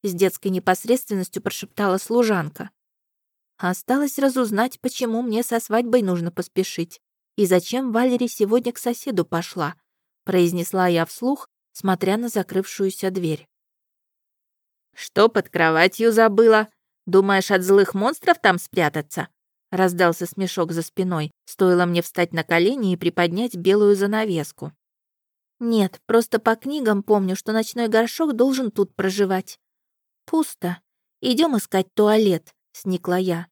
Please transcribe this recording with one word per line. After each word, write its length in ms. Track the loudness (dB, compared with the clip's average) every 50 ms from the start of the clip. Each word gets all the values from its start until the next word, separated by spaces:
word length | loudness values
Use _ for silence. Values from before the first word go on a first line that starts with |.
| -4
с 100 | -6 0
детской 360 | 0 0 0 0 -4 -6 -4
непосредственностью 920 | -4 0 0 0 0 0 2 0 0 0 0 -6 -6 -6 -6 -6 -8 -8
прошептала 560 | -8 -6 -8 -8 -12 -12 _ -4 0 0 0
служанка. 720 | -2 -2 0 0 2 2 2 0 -2 -2 -6 -10 -14 -16 -16 _ _ _ _ _ _ _ _ _ _ _ _ _ _ _ _ _
«Осталось 640 | _ -4 -4 -4 -6 -2 -2 0 0 0 -2 -2 0
разузнать, 600 | 0 0 2 0 -2 0 0 0 -2 -2 -4 _
почему 400 | -8 -6 -4 -4 -4 -4 -2 -4
мне 220 | -4 -2 -2 -2 -2
со 160 | -2 -2 -4
свадьбой 420 | -2 0 -2 -2 0 2 2 2
нужно 300 | 2 2 -2 -2 -4 -6
поспешить 680 | -6 -6 -10 -4 _ -4 -4 -4 -4 -8 -8 -8 -10 _ _ _ _ _ _ _ _
и 100 | 0 2
зачем 460 | 4 4 2 2 0 -4 -4 -4 0
Валери 360 | 0 2 2 2 2 0 -2
сегодня 440 | -4 0 -2 0 2 2 0 0 -2
к 60 | -8
соседу 480 | -4 -6 -6 -6 -4 -6 -4 -2 -2 -2
пошла», 500 | _ -4 -6 -6 -6 -6 -6 -6 -6 -6 _ _ _ _ _ _ _ _ _ _
произнесла 640 | -2 2 2 2 2 0 -4 -6 -4 -2 0 2
я 180 | 2 2 0 0
вслух, 440 | -4 -6 -4 -2 -2 -2 -4 -6 _ _ _ _ _
смотря 460 | _ -6 -2 -2 -2 0 0 -2 -2
на 120 | -2 -4 -4
закрывшуюся 800 | -4 -4 -4 -2 -4 -4 -4 -4 -6 -4 -4 -4 -4 -4 -6 -4
дверь. 360 | -4 -4 -4 -4 -4 -6 -10 _ _ _ _ _ _ _ _ _ _ _ _ _ _ _ _ _ _ _ _ _ _ _ _ _ _ _ _ _ _
«Что 320 | -18 -18 -4 _ 2 2 4
под 200 | 2 0 -4 -2
кроватью 600 | -2 0 0 2 4 4 2 2 2 2 0 2
забыла? 580 | 4 4 4 4 4 6 6 6 6 4 2 -2 _ _ _ _ _ _ _
Думаешь, 460 | 2 4 4 4 4 2 0 2 2
от 120 | 0 0 2
злых 300 | 4 4 4 4 2 0
монстров 460 | -2 -2 -2 -4 -2 0 0 0 2
там 200 | 2 0 0 0
спрятаться?» 680 | -4 -6 -2 -2 -2 0 -2 -4 -10 _ -10 -10 -10 -10 _ _ _ _ _ _ _ _
Раздался 560 | 0 0 0 2 2 2 2 2 2 0 -8
смешок 440 | -10 -6 -6 -6 -4 -2 -4 -4 -2
за 120 | -2 -6 -6
спиной, 480 | -6 _ -4 -4 -2 -2 -4 -6 -6 _ _ _
стоило 400 | -20 -2 2 4 4 4 4 2
мне 180 | 2 0 -2 -2
встать 280 | -2 -2 -2 -2 -2
на 120 | -2 -6 -2
колени 500 | 0 2 2 2 2 0 0 0 -2 -2
и 20 |
приподнять 580 | 0 -2 -4 0 0 0 0 0 -4 -4 -6 -6
белую 400 | -2 0 2 4 4 6 4 4
занавеску. 760 | 4 2 -2 -2 -2 -2 -2 -4 -4 -6 -8 -12 -16 -16 -16 _ _ _ _ _ _ _ _ _ _ _ _ _ _ _ _ _ _
«Нет, 400 | -4 0 2 2 2 0 -2 -12 _
просто 320 | 2 2 2 2 2 -4
по 180 | 0 _ 0 -2
книгам 460 | -2 -4 -8 -6 -2 0 0 0 -2
помню, 340 | 0 0 0 2 2 -2 -4
что 180 | -4 -4 -4 -2
ночной 340 | -2 -4 -4 -4 -4 -2
горшок 460 | 0 2 2 0 0 -2 -4 -2 -2 2
должен 360 | 2 2 2 2 -2 -4 -4
тут 260 | -2 -2 -4 -2 _
проживать. 640 | -4 -4 -2 0 0 0 0 0 -4 -4 -8 -20 _ _ _ _ _ _ _ _ _ _ _ _ _ _
Пусто. 540 | -2 -2 -2 -2 -2 -6 _ -6 -6 -6 -8 _ _ _ _ _ _ _ _
Идём 360 | -2 -2 2 2 2 2 2
искать 340 | -2 -2 0 -2 -2 -2 _ _
туалет», 580 | 2 4 4 4 4 4 2 2 0 _ _ _ _ _ _
сникла 460 | _ -10 -6 -4 -4 -4 -2 -2 -2
я. 300 | 0 0 -2 -4 -4 -6 _